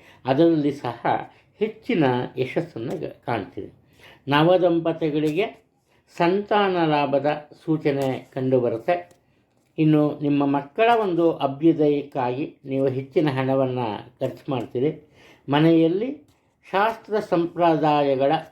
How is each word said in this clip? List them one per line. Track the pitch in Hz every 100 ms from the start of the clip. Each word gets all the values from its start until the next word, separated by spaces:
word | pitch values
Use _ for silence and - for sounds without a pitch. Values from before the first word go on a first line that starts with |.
| - -
ಅದರಲ್ಲಿ | - 131 170 160 147
ಸಹ | - 123 117 160 113 - - _ _
ಹೆಚ್ಚಿನ | 214 - - 214 139 123 131 -
ಯಶಸ್ಸನ್ನು | 127 - 160 - 120 160
ಗ-, |
ಕಾಣ್ತೀರಿ. | - - - 117 92 - 98 - _ _ - - -
ನವದಂಪತಿಗಳಿಗೆ | 143 160 185 175 170 165 160 160 147 151 151 226 - _ _ _ _ _ -
ಸಂತಾನ | 170 190 202 214 202 180
ಲಾಭದ | 160 147 143 139 139 151 - -
ಸೂಚನೆ | - 156 156 139 135 127 -
ಕಂಡುಬರುತ್ತೆ. | - 131 127 120 113 - 175 - _ _ _ _ _ _ -
ಇನ್ನು | 156 151 147 143
ನಿಮ್ಮ | 143 143 139
ಮಕ್ಕಳ | 139 143 - 226 233
ಒಂದು | 208 165 165
ಅಭ್ಯುದಯಕ್ಕಾಗಿ | 160 143 139 160 156 151 147 143 147 123 127 156 -
ನೀವು | 139 135 135
ಹೆಚ್ಚಿನ | 127 135 196 151
ಹಣವನ್ನು | 131 131 135 131 123 117 101 - _
ಖರ್ಚು | 131 - -
ಮಾಡ್ತೀರಿ. | 131 104 123 139 156 - _ - - -
ಮನೆಯಲ್ಲಿ | 143 160 165 160 185 247 302 - _ _ _ -
ಶಾಸ್ತ್ರ | 190 214 226 - 214
ಸಂಪ್ರದಾಯಗಳ | 202 175 170 165 170 160 156 147 143 135 139 156 -